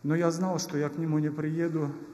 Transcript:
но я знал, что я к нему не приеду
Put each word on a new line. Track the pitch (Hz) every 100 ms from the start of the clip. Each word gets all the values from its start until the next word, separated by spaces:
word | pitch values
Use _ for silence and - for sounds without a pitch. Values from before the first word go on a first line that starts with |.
но | 147 165
я | 170
знал, | 165 185 165
что | - 143
я | 147
к | 143
нему | 160 151
не | 151
приеду | 151 156 160 170 160 143 143 -